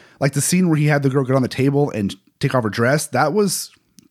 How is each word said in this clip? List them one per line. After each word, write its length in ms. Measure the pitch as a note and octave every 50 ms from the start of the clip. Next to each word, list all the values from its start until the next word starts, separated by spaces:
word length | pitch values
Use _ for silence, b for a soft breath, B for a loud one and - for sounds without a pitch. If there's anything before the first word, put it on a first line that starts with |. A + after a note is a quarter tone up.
| B B B B
Like 120 | C3+ C#3+ -
the 60 | D3
scene 280 | - - F3+ F3+ F#3 E3+
where 80 | D#3
he 100 | D3 D3+
had 160 | D3 D3 C#3+
the 60 | C#3 C#3
girl 160 | B2+ C#3+ C3
get 100 | A#2+ C3
on 80 | C3+
the 60 | B2 G#2+
table 420 | - - B2+ C#3+ C#3 C#3+ D3 B2+
and 240 | - G#2+ G2+ F#2+ - - _ _ _ _
take 140 | - C3+ -
off 100 | B2+ A2
her 60 | G#2+
dress, 360 | F#2+ A#2 A#2 B2 C#3+ D#3 - -
that 240 | - B2 D3 D3
was, 380 | D#3+ G#3+ G#3 F#3 - - - - - _ _ _ _ - - _